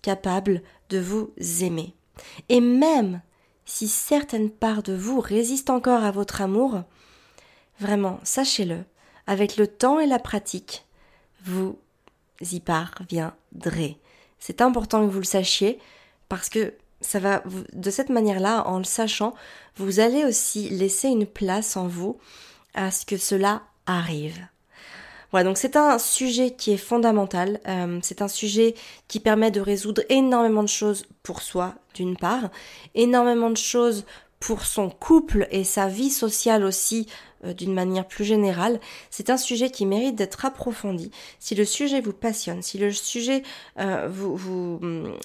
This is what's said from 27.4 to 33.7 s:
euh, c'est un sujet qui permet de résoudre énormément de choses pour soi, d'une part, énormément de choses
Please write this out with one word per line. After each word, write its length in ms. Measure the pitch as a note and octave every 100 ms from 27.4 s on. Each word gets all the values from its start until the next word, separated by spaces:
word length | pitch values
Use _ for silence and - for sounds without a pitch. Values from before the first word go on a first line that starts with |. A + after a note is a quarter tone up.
| F#3+ G#3 -
euh, 320 | F#3 F3 F3
c'est 220 | - F3+
un 40 | G3+
sujet 460 | - G#3+ G#3 A3+ A3+ - - _
qui 120 | G#3+
permet 320 | A3 G#3+ A3
de 100 | G3+
résoudre 400 | G3 G3+ G#3 G#3 -
énormément 540 | C4+ C4 B3 A#3 G#3+
de 40 | G#3
choses 380 | - G#3+ G3+ - -
pour 220 | - -
soi, 320 | - F#3 F3+ - _
d'une 240 | - F3+ F3+
part, 320 | F3+ B3 G#3 - - - - -
énormément 560 | A#3+ B3 A#3+ A#3 A#3
de 60 | A3+
choses 480 | -